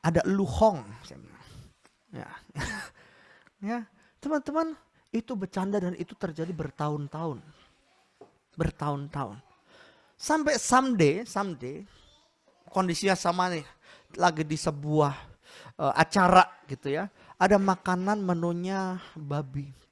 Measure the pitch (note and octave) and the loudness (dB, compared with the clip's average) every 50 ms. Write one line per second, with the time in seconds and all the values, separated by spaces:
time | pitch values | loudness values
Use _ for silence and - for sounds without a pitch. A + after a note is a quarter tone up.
0 | - E3 E3 E3 - F#3 G3 G3 G3 - - - A3 A3 G3 D3 A2+ - G#2+ - | 0 2 2 2 2 2 0 0 0 -2 2 4 4 4 4 2 -8 -12 -18 -20
1 | - - - C2+ - - - - - - - - - - _ _ _ _ _ _ | -18 -20 -20 -20 -20 -20 -20 -20 -20 -20 -20 -20 -20 -20 _ _ _ _ _ _
2 | _ _ G3 B2+ - - - - - _ - D3 C#3 - G#3+ G3+ F3+ - _ - | _ _ -16 -16 -16 -14 -18 -20 -20 _ -8 -8 -6 -6 -6 -8 -10 -12 _ -20
3 | - - _ - - - - _ _ _ _ _ G3 G3+ A#3 A#3+ A3 _ _ _ | -20 -20 _ -20 -20 -20 -20 _ _ _ _ _ -6 -4 -4 -4 -6 _ _ _
4 | _ _ _ _ - C#4 D#4 D4 C4+ - C#4+ D#4+ E4 E4 D#4 - _ _ _ _ | _ _ _ _ -4 -2 -2 0 -2 0 0 0 0 0 -4 -10 _ _ _ _
5 | _ _ - A3+ A3+ - C4 G3 F#3+ F3+ - F#3+ F#3 G3 G3+ G#3 F3+ F3+ F3 - | _ _ -4 -4 -4 -2 -6 -6 -6 -6 -4 -4 -4 0 0 0 0 -2 -4 -6
6 | E3+ - G#3+ _ - F3 D#3 D#3+ D#3+ F3 F#3 D#3 D#3+ C#3+ - - D3+ D3 D3+ D3 | -8 -10 -8 _ -8 -8 -6 -6 -6 -6 -6 -8 -8 -10 -6 -6 -4 -4 -4 -4
7 | D3 C#3 - D#3 E3 E3 C#3 G#2+ - - - _ _ _ _ _ _ _ _ _ | -6 -8 -8 -8 -6 -6 -8 -8 -12 -20 -20 _ _ _ _ _ _ _ _ _
8 | _ _ _ _ - _ _ _ _ _ _ - D#3 D#3 - - D3+ D3 C#3+ C#3 | _ _ _ _ -20 _ _ _ _ _ _ -4 -4 -4 -4 -4 -6 -4 -4 -6
9 | C#3+ D3 - C#3+ C3+ - G2+ B2 _ _ _ _ _ _ - - - - _ _ | -8 -8 -8 -8 -8 -8 -10 -16 _ _ _ _ _ _ -20 -20 -20 -20 _ _
10 | _ _ _ _ - - D4 D#4+ D4+ D4 D4 A3+ - - B3 B3+ C4 C4 B3 G3 | _ _ _ _ -2 -2 0 0 2 0 0 0 0 4 4 4 4 4 2 4
11 | D#3+ C#3+ D3+ F#3+ A#3+ - - G#3 G3+ G3 E3 - B2 B2+ C#3+ D#3+ G3+ - - _ | 4 4 4 0 -6 -6 -6 -6 -4 -4 -6 -10 -10 -12 -12 -12 -16 -18 -20 _
12 | - _ _ _ _ _ _ _ _ _ _ _ _ - - G3 F#3 F3+ E3+ - | -20 _ _ _ _ _ _ _ _ _ _ _ _ -4 -2 0 0 0 0 0
13 | - G3 F#3+ F3+ - F3 E3+ F3+ F3+ F3+ F3 D#3+ C#3+ - - _ _ - - - | 2 2 2 2 2 0 2 2 0 0 0 -6 -8 -12 -20 _ _ -20 -20 -20
14 | _ _ - - F3 F3+ D#3+ D#3 D#3 D3 D#3 D3+ - E3+ D3+ C#3+ C#3+ D3+ D3+ D#3 | _ _ -2 2 2 2 2 2 -2 -2 -4 -2 -2 -4 -4 -4 -4 0 4 4
15 | D3 C#3+ C3+ - - - - _ _ - - - - - - - D3+ C#3 - - | 4 2 0 -6 -14 -20 -20 _ _ -20 -20 -20 -20 -20 -8 -4 -2 0 4 4
16 | D#3+ - - G3+ F#3 F3+ F3+ F#3 F3+ - - - - - C3+ - - C#3 C#3 D#3 | 2 4 4 4 6 8 10 8 8 8 0 -20 -14 -14 -14 -8 -6 -4 -4 -4
17 | F#3+ G3+ _ _ - - - _ F3+ F#3+ G#3 G3 G3 G3 F#3 F3+ - F#3 F#3 F3+ | -4 -8 _ _ -20 -20 0 _ 4 6 6 6 6 4 2 2 0 0 0 0
18 | F#3 G3+ G#3+ G#3 G3+ F3+ F3+ E3 E3+ E3+ E3+ F3 F3 F#3 G3 G3 F#3+ F#3 F#3 F3+ | 2 0 0 0 2 0 0 0 0 -2 -2 -2 -4 -4 -4 -2 -4 -4 -6 -6
19 | - - - E3 D3+ C#3 C#3+ D3 D3+ C3+ C3+ C#3+ C#3 C#3 C3 - - _ | -10 -14 -16 -14 -8 -4 -4 -4 -4 -4 -8 -10 -10 -10 -16 -20 -20 _